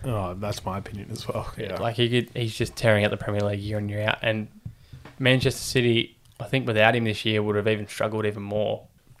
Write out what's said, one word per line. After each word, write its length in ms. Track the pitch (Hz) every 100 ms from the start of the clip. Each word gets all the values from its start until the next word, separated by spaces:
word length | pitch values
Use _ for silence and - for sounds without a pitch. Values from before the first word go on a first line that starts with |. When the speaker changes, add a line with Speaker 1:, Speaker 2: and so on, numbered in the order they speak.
| 135
Speaker 1:
Oh, 280 | 107 92
that's 300 | 92 104 104 -
my 100 | 95
opinion 320 | - 101 101
as 140 | 104 -
well. 240 | 113 - -
Yeah. 240 | 110 92
Speaker 2:
like, 160 | 110 117
he 140 | 117
could, 260 | 120 120 123
he's 180 | 113
just 220 | - 117 -
tearing 280 | 117 104 104
up 40 |
the 60 | 104
Premier 240 | - 104
League 200 | 104 101
year 180 | 104 107
in, 100 | 104
year 140 | 104 107
out. 120 | -
And 280 | 117 110 107 - - - - - - -
Manchester 420 | 131 131 131 -
City, 560 | - 131 120 117 - _ _ -
I 60 |
think 220 | - 135 123
without 280 | 107 110
him 100 | 120
this 200 | 113 104
year, 180 | 113 107
would 140 | 104 104
have 100 | 104
even 180 | 107 101
struggled 380 | - 107 110 107
even 160 | 104
more. 440 | 101 104 107 107 - _ _ -